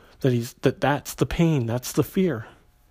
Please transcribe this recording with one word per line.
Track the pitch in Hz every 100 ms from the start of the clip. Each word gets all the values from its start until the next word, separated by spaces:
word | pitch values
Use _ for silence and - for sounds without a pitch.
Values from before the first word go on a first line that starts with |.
| - -
That | 135
he's, | 123 117 -
that, | 139 -
that's | 131 143 -
the | - 131
pain, | - 165 147 117
that's | 123 -
the | -
fear, | 135 202 185 117 - - _ _ _